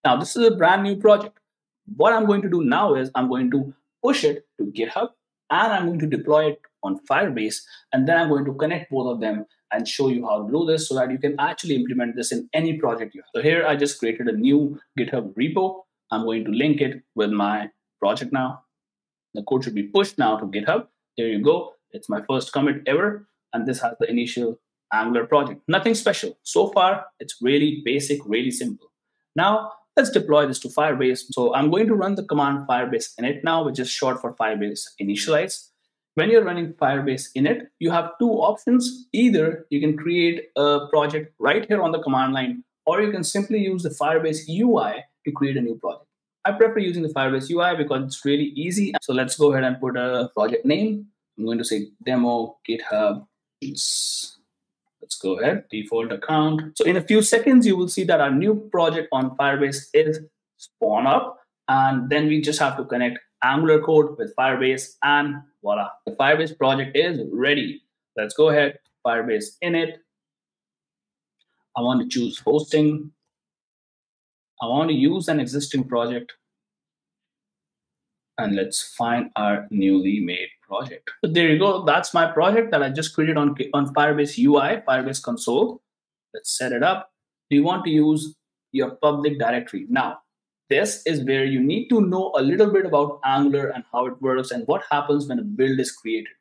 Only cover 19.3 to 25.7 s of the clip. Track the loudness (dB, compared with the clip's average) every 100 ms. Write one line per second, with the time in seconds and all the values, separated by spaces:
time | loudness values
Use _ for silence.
19.3 | -14 -2 -2 -2 -6 0 0 0 0 0
20.3 | 0 -4 -6 -2 -2 -4 _ _ -6 -4
21.3 | 0 2 2 -2 -16 _ -18 -8 -8 -4
22.3 | -4 -2 -2 0 -2 0 0 0 -4 -14
23.3 | _ _ -6 -4 -4 -4 -2 -2 -2 -2
24.3 | -2 -4 -6 _ _ _ -2 0 -2 2
25.3 | 0 0 -8 -2